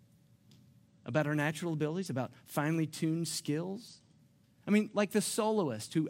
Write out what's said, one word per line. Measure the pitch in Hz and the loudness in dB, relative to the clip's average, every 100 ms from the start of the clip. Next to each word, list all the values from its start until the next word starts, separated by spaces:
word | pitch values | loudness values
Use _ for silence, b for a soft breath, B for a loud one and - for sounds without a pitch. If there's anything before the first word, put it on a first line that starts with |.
| _ _ _ _ - - - - _ _ - | _ _ _ _ -20 -20 -20 -20 _ _ -2
About | 123 147 | 0 2
our | 151 | 2
natural | 147 156 175 | 0 -2 -4
abilities, | 156 151 170 190 | -2 -2 -2 -4
about | 131 117 B - | -4 -6 B -6
finely | - 147 165 156 | -2 0 0 -2
tuned | - 160 160 160 | -2 -2 0 -4
skills? | - - 147 180 202 233 - _ _ _ _ _ _ - | -4 -4 -4 -4 -8 -14 -20 _ _ _ _ _ _ 2
I | |
mean, | 208 214 | 2 4
like | 202 208 | 0 2
the | 214 | 2
soloist | - - 220 220 160 110 - | 2 2 2 2 2 0 -2
who, | 165 151 | 0 2